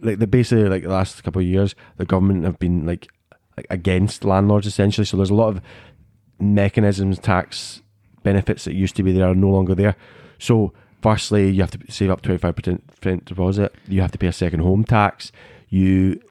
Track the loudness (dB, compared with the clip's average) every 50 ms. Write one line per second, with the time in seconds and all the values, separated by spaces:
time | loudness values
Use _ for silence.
0 | -6 -4 -2 -2 -2 0 2 0 2 2 2 2 2 2 0 -2 -4 -2 -2 -2
1 | -2 -4 -6 -10 -10 -6 -4 -2 -2 0 2 2 0 0 -2 -8 -20 -16 _ -8
2 | -4 0 0 2 2 2 2 0 -2 -4 -4 -2 -2 0 0 0 -2 -4 -6 -8
3 | -10 _ _ _ _ _ _ _ _ _ -18 -16 -12 -8 -8 -4 -2 0 2 2
4 | 0 0 -2 -2 -2 0 2 2 4 4 2 2 0 -2 -2 0 0 0 2 0
5 | -2 -2 0 0 0 2 2 2 2 0 -2 -4 -10 -14 -20 -20 -20 -20 -20 _
6 | _ _ _ _ _ _ _ -2 0 2 2 2 2 2 2 2 2 2 0 0
7 | -2 -2 -2 -2 -2 0 0 0 -2 -4 -10 -16 -14 -16 -18 -20 _ _ _ _
8 | _ _ _ _ -2 0 0 0 0 -2 -4 -4 -6 -6 -4 -2 -2 -2 -2 -2
9 | 0 0 2 2 2 2 2 2 2 4 4 2 2 0 0 0 0 0 0 _
10 | -10 -20 -20 -20 -20 -20 -20 -8 -2 0 2 2 2 -2 -4 _ _ _ _ _
11 | 0 0 0 0 -2 0 2 2 2 2 2 2 0 -2 -4 -12 -16 -12 -6 -2
12 | -2 -2 -2 -2 -2 -4 -4 -2 -2 -4 -4 -4 -4 -4 -4 -6 _ -16 -16 -8
13 | -4 -4 -4 -4 -6 -10 -6 -2 -2 0 0 0 -2 -4 _ -10 -10 -4 -2 0
14 | -2 -2 -2 -2 -2 -2 -2 -2 -2 -2 0 0 2 2 2 2 2 2 2 2
15 | 2 0 -2 -6 -18 -20 _ -20 -20 -20 -20 -20 _ -2 0 2 2 4 4 4
16 | 2 2 0 -4 _ _